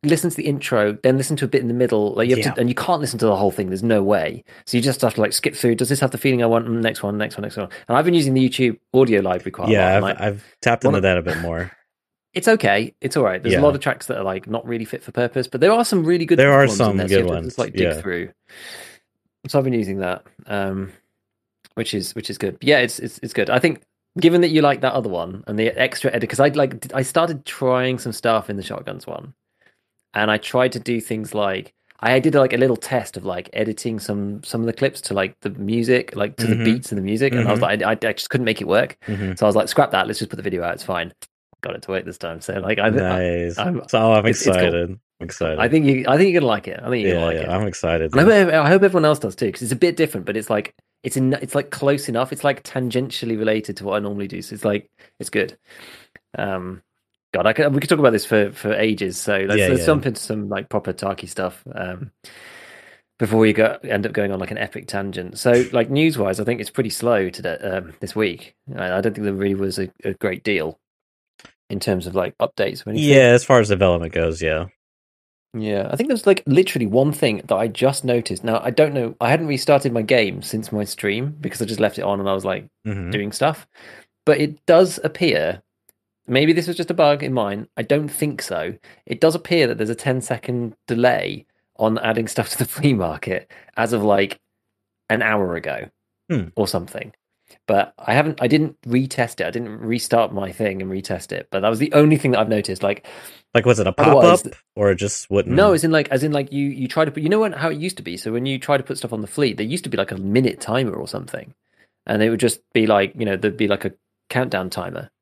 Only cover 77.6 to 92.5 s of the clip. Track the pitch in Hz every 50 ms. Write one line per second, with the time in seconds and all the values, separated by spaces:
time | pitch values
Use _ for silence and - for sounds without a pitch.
77.6 | 110 113 - - 123 131 135 - - 127 123 120 113 - 95 87 - 113 110 117
78.6 | - 123 120 - 151 151 139 139 120 113 - _ 117 117 143 160 165 151 143 131
79.6 | - - 147 139 - 135 117 117 107 107 131 123 110 98 92 95 95 - - 110
80.6 | 107 - 110 104 104 101 - - - 104 101 113 131 143 151 151 147 98 - -
81.6 | 117 104 113 101 110 101 - - 90 98 101 98 98 98 95 98 95 101 92 98
82.6 | 101 - _ _ _ 110 104 95 90 87 98 104 101 104 104 - 135 151 151 -
83.6 | - _ _ - - - - - _ _ _ _ _ - 151 135 147 147 151 -
84.6 | _ - 170 165 190 180 - - - 156 - - 175 160 117 76 76 82 92 98
85.6 | _ _ _ _ _ _ _ _ _ _ _ _ _ - 120 131 147 156 165 170
86.6 | 160 170 170 170 170 170 175 175 160 147 143 139 143 135 131 127 107 101 98 101
87.6 | 113 _ _ - 123 - 143 147 156 143 - - 156 147 135 139 - - 90 82
88.6 | 80 87 - - _ - - _ _ - - - - 160 160 175 - - 175 170
89.6 | 143 120 117 110 110 107 117 - - 139 131 131 123 - 127 113 - - 123 123
90.6 | 120 113 107 _ _ - 120 117 123 123 123 101 92 95 95 - - _ _ _
91.6 | _ _ _ - 113 110 110 113 113 113 113 117 113 107 - - 107 -